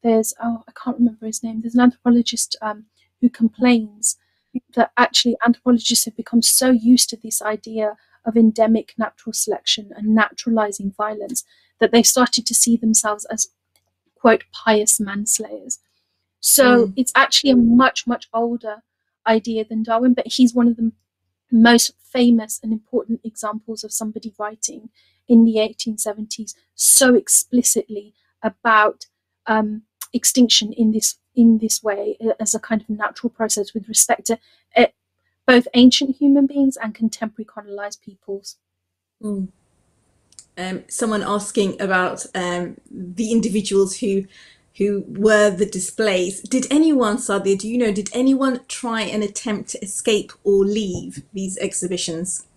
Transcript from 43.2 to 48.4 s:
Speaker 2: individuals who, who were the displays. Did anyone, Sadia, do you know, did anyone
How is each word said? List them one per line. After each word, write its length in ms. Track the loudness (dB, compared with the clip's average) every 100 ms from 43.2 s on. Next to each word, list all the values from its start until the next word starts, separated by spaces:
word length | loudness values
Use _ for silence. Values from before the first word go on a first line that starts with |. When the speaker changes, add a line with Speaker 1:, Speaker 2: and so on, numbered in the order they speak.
| -2
Speaker 2:
individuals 640 | 0 0 -2 0 0 0 -2
who, 280 | -2 -2 -4 -18 -20 _ _ -4
who 260 | -2 -2 -8
were 420 | -2 2 4 4
the 160 | 2
displays. 760 | -4 -4 -10 -4 -2 0 -2 -6
Did 260 | -4 -4 0
anyone, 460 | 2 2 2 0 -2
Sadia, 400 | -2 -2 0 -2
do 100 | -2
you 100 | -2
know, 140 | -2
did 180 | -2 -6
anyone 480 | 0 0 2